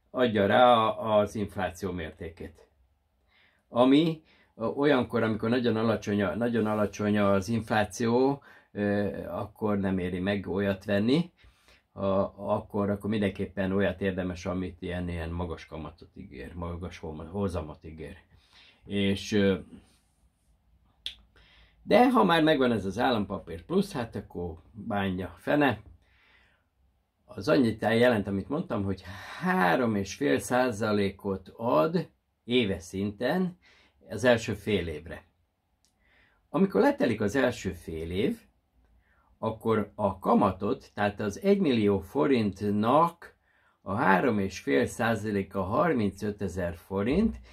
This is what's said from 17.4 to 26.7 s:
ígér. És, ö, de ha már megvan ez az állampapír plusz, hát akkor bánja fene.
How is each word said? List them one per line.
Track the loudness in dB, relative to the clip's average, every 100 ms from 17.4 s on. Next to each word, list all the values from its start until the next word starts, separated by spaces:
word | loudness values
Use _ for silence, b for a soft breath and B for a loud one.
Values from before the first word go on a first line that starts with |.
| -4 -4 -8 -14
ígér. | -18 -16 -16 -16 _ b b b b b
És, | -6 -2 0 0 0
ö, | 2 2 2 -4 B B B B _ _ _ _ _ _ _ _ _ -16 -16 _ b b b b b
de | 2 6 6
ha | 4
már | 4 4
megvan | 4 4 2
ez | 0
az | -2 -2
állampapír | 0 0 -2 -6 -8 -14
plusz, | -4 -2 -2
hát | -4 -6 -8
akkor | -10 -8 -8 -10 -18
bánja | -16 -6 -2 -2 -2 -8 -10
fene. | -2 2 2 0 -8 -20 b b b b b b b